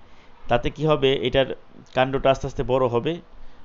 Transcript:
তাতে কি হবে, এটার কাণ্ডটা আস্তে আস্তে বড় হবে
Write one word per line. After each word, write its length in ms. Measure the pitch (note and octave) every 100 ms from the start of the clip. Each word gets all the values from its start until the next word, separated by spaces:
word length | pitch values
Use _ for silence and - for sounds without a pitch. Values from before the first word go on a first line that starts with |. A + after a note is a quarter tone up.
| - - - - -
তাতে 220 | A#2+ D3+
কি 120 | C#3+ D#3
হবে, 240 | D3+ C3+ C#3
এটার 260 | B2 C3+ C3 - - - -
কাণ্ডটা 340 | C3 C3 C3+ C3+
আস্তে 160 | C3 C#3
আস্তে 160 | C3+
বড় 220 | B2 C3 B2+
হবে 260 | A#2+ D3 E3+ - - - -